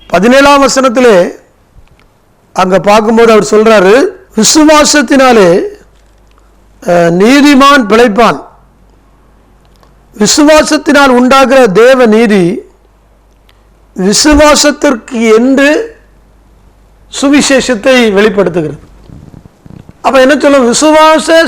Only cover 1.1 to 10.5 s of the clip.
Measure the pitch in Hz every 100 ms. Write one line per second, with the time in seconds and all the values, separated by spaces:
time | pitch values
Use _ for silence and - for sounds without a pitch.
1.1 | 190 180 - _ _ _ - _ _ _
2.1 | _ _ _ _ - 185 185 165 214 214
3.1 | 226 233 220 - 220 220 214 185 233 370
4.1 | - _ - 208 311 302 302 294 302 247
5.1 | 277 262 233 180 175 403 - _ _ _
6.1 | _ _ _ _ _ _ _ - 175 170
7.1 | 170 208 277 285 277 277 285 208 220 240
8.1 | 202 220 143 - _ _ _ _ _ _
9.1 | _ _ _ _ _ _ _ _ _ _
10.1 | - 208 - 294